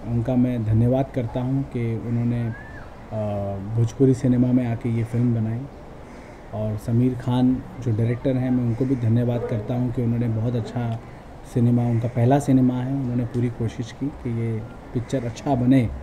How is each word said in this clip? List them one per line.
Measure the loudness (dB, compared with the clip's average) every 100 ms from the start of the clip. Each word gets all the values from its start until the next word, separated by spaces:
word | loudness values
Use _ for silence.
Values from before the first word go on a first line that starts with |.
| -2
उनका | -2 2 2
मैं | 2 2
धन्यवाद | 2 4 4 4 0
करता | -2 -2 -2
हूँ | 0 0
कि | -2 -2 -2 -2 -2
उन्होंने, | 0 0 0 -2
अ, | -6 -10 -14 -14 -16 -8 -4 -2 -2 -4 -4 -2 0
भोजपुरी | 0 4 4
सिनेमा | 4 2 4 4
में | 2 0
आके | -2 -2
ये | -2
फिल्म | -2 0 0
बनाई। | 0 -2 -4 -8 -14 -18 -18 -18 -18 -18 -18 -12
और | -6 -4 -4
समीर | 0 2 2
खान | 0 0 4 4 2 -4 -6
जो | -2 0
डायरेक्टर | 2 2 0 0
हैं, | 2
मैं | 2
उनको | 0 0
भी | 0 2
धन्यवाद | 2 4 2 0 -2
करता | -4 -2
हूँ | -2 0
कि | 0
उन्होंने | 0 0 0
बहुत | 0 0
अच्छा | -2 -4 -4 -4 -4 -10 -18 -18 -18 -4
सिनेमा, | 2 4 4
उनका | 4 2 0
पहला | 2 4 4
सिनेमा | 6 4 4
है, | 2 -2
उन्होंने | -2 -2 -2
पूरी | -2 -2 -2
कोशिश | -2 -4 -4 -10
की | -6 -6
कि | -6 -6
ये | -2 -2 -4 -6 -14 -6
पिक्चर | -6 -2 -2
अच्छा | -2 -4 0
बने। | 2 6 6 4 -2